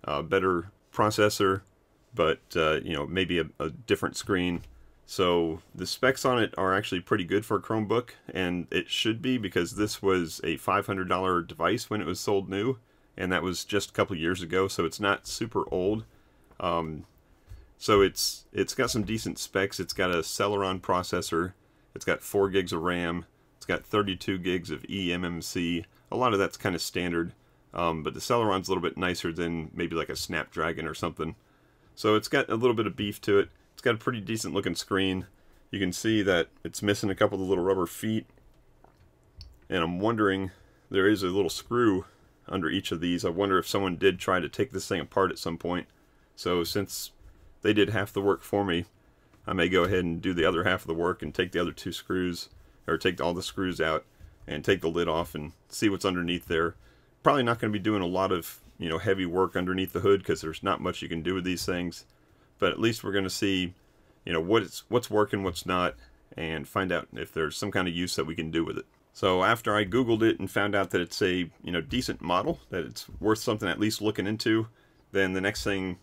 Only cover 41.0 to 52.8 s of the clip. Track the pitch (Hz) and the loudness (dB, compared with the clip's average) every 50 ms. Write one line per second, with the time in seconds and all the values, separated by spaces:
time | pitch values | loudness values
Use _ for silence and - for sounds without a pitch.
41 | 92 101 107 95 98 90 90 101 98 80 - - - - 117 120 120 113 95 92 | 6 6 4 4 2 0 0 2 0 0 0 -4 -8 -4 0 4 4 4 4 2
42 | - - _ _ _ _ _ _ _ - - 95 85 76 65 98 95 - - 85 | -2 -6 _ _ _ _ _ _ _ -6 -4 -2 -2 0 -2 -2 -2 -4 -6 -2
43 | 82 87 87 87 - 92 82 87 101 101 95 92 80 - - 101 98 92 87 78 | 0 0 0 0 -2 -2 0 0 2 2 2 2 2 0 -2 0 0 0 -2 4
44 | - 98 92 90 - - 95 90 78 - - - 104 - - 95 - - 101 90 | 4 4 4 4 0 0 0 2 0 -2 -2 -2 -2 -2 -2 -8 -4 -2 -2 -4
45 | 71 - - 98 95 90 - - - 85 85 82 - 82 87 90 - _ _ _ | -4 -2 2 2 2 2 2 -4 -6 -6 -6 -4 -4 -4 -4 -4 -4 _ _ _
46 | _ _ _ _ _ _ _ - - 92 90 87 85 - - 104 98 - - - | _ _ _ _ _ _ _ -6 -2 0 0 0 0 0 -2 -2 -4 -4 -6 -10
47 | - - _ _ - - - - - - - _ - 98 107 104 101 101 104 98 | -10 -12 _ _ -20 -20 -20 -20 -20 -20 -20 _ 2 4 6 6 4 4 4 -2
48 | 98 104 - 101 98 101 95 - - - - 101 101 95 85 85 87 - _ _ | -2 -2 -2 0 2 2 2 2 0 -2 0 0 2 2 0 0 -2 -4 _ _
49 | _ _ _ _ _ _ _ _ _ - - 92 85 90 92 92 85 92 101 92 | _ _ _ _ _ _ _ _ _ -4 0 2 2 4 6 4 4 4 2 0
50 | 90 87 82 85 - 92 90 87 78 87 92 82 90 90 92 92 - - 82 82 | 0 0 -2 -2 -2 -2 2 4 2 2 4 2 2 2 0 0 -2 -4 -2 0
51 | 85 87 90 - - 78 78 - 92 90 - 85 87 85 76 - - 95 82 - | 0 0 0 -2 -6 -8 -2 -2 -2 0 0 -2 -2 -2 -4 -8 -10 -8 -8 -10
52 | - - 92 92 90 90 87 85 - - - - - - _ - | -6 -4 -2 -2 0 -2 -4 -6 -10 -14 -18 -20 -20 -20 _ -12